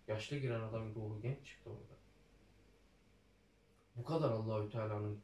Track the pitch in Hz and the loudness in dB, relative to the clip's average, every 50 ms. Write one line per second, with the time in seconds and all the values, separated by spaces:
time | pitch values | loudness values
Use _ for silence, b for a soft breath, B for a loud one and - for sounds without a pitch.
0 | - - 107 110 110 - 143 143 131 123 117 113 113 110 113 113 113 107 107 117 | -4 -2 -2 -2 0 -2 -2 0 2 2 2 0 0 -2 -2 -2 -2 -2 -4 -4
1 | 107 107 107 104 110 123 143 - - - - - - 101 104 - - - - - | -4 -4 -4 -2 -2 -2 -2 -2 -6 -12 -18 -14 -12 -10 -10 -10 -12 -14 -18 -20
2 | - - - - - - - - - - - - - - - - - - - - | -20 -20 -20 -20 -20 -20 -20 -20 -20 -20 -20 -20 -20 -20 -20 -20 -20 -20 -20 -20
3 | - - - - - - - - - - - - - - - - - - - 120 | -20 -20 -20 -20 -20 -20 -20 -20 -20 -20 -20 -20 -20 -20 -20 -20 -20 -12 -10 -6
4 | 123 - 160 160 156 127 113 110 110 110 110 107 104 107 - 113 107 107 107 104 | -2 2 4 6 6 6 6 4 2 2 2 2 2 0 0 0 0 0 0 0
5 | 104 104 104 - | 0 0 -2 -4